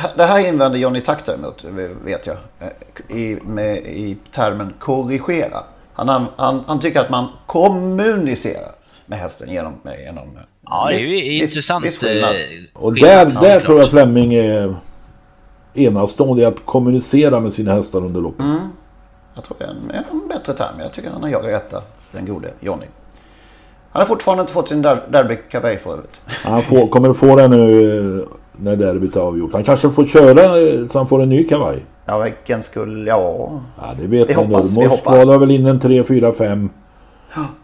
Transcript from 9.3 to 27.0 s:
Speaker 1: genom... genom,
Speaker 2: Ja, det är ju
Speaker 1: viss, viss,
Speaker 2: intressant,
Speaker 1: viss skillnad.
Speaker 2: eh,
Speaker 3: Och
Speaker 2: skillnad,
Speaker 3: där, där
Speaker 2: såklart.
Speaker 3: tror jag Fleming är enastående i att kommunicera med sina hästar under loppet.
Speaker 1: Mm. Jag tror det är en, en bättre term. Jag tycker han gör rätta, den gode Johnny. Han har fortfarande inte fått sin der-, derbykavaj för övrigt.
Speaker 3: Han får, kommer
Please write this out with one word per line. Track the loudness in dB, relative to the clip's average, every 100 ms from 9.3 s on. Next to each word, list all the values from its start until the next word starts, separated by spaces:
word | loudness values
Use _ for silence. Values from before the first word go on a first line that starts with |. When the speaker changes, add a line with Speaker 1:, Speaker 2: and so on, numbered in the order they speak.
| -14 -12
Speaker 1:
genom... | -10 -10 -14 -18 -18 -16
genom, | -18 -18 -20 -20 _ -8
Speaker 2:
Ja, | -4 -2
det |
är | -4
ju | -4
Speaker 1:
viss, | -4 -4 -2
viss, | -4
Speaker 2:
intressant, | -2 -4 -4
Speaker 1:
viss | -6 -6
skillnad. | -4 -2 -2
Speaker 2:
eh, | -4 -6 -14 -20
Speaker 3:
Och | -8 -4
Speaker 2:
skillnad, | 4 8
Speaker 3:
där, | 8 6
där | 4
Speaker 2:
såklart. | 4 6
Speaker 3:
tror | 6 6
jag | 6
Fleming | 6 4 4 2
är | 2 0 0 -4 -8 -14 -20 -20 -20 _ _ _ _ _
enastående | 0 0 2 0 0 0 2
i | 2
att | 0
kommunicera | -2 -2 0 0 0 2 2 2
med | -2
sina | -4 -2
hästar | -2 -2 -6
under | -6 -6
loppet. | -6 -6
Speaker 1:
Mm. | -4 -4 -8 -16 _ _ _ _ _
Jag | -20
tror | -18 -16
det |
är | -14
en, | -14 -12 -12 -10
en | -12 -10
bättre | -10 -8
term. | -8 -8 -10
Jag | -16
tycker | -14 -14
han | -12 -6
gör | -6
rätta, | -6 -8 -8 -14 -16 _ _
den | -14 -12
gode | -12 -14 -12
Johnny. | -10 -10 -12 -20 -20 -20 _ _ _ _ _ _ _
Han | -2
har | -2
fortfarande | -2 -2 -2
inte | -2
fått | -6 -4
sin | -2
der-, | 0 0 0
derbykavaj | 0 0 -4 -8 -6 -4 -4
för | -8
övrigt. | -12 -14 -20 -16
Speaker 3:
Han | -10 -2 -2
får, | 2 2 4
kommer | 4